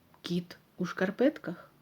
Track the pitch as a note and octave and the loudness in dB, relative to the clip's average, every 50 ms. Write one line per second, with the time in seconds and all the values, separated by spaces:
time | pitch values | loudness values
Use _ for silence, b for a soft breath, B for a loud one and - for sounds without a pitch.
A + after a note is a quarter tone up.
0 | _ _ - _ - - F3 F3+ F3 - - - _ _ _ - F#3 F3 - - | _ _ -20 _ -6 -2 -2 -2 -2 -4 -12 -20 _ _ _ -6 -6 -4 0 0
1 | F#3 F#3+ F#3 - A#3+ D4+ - - - - F3 - - - _ _ | 0 0 2 4 4 4 4 2 -6 -8 -8 -8 -14 -20 _ _